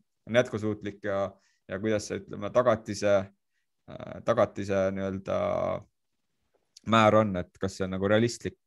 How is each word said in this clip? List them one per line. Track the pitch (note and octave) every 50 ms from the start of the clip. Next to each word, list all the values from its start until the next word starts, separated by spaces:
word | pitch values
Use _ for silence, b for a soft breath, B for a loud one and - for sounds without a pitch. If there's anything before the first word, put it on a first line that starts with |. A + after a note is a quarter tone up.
| _ _ _ _ _ -
on | G#2+ A#2+
jätkusuutlik | B2+ - - G#2+ G#2 A2 G#2 G#2 - G2+ G2 - -
ja, | G#2+ G2 G2 G2 F#2+ - _ _ _ _ _ _ -
ja | F#2+ F#2+
kuidas | G2+ A2 A2 G#2 G#2+ -
see, | G2+ G2 G2
ütleme, | - G2+ G2+ G2+ G2+ G2+
tagatise, | B2 B2 B2 A2+ G#2+ - - G#2 G2 G#2 G#2 G2+ G2 F#2+ G2 _ _ _ _ _ _ _ _ _ _ _ -
äh, | - - - - - F#2 -
tagatise | - A#2 A#2 G#2+ G2 - - G2+ G2 G2 G2 F#2+ F#2+ G2 G2
nii-öelda | G2 F#2+ F#2+ F#2+ F#2+ G2 F#2+ F#2+ F#2+ F#2 F#2 F2+ F2 F2+ F#2 F#2+ G2 _ _ _ _ _ _ _ _ _ _ _ _ _ _ _ _ _ _ - _ - A2
määr | A2+ A2 G#2+ G#2 G#2+
on, | A2 G#2 F#2+ F2+
et | F2 - _ -
kas | - F#2+ - -
see | F#2+
on | F#2 F#2+ F#2
nagu | F#2+ G2+
realistlik, | G#2+ G#2+ A2+ A#2+ A#2 - - F#2 - _ _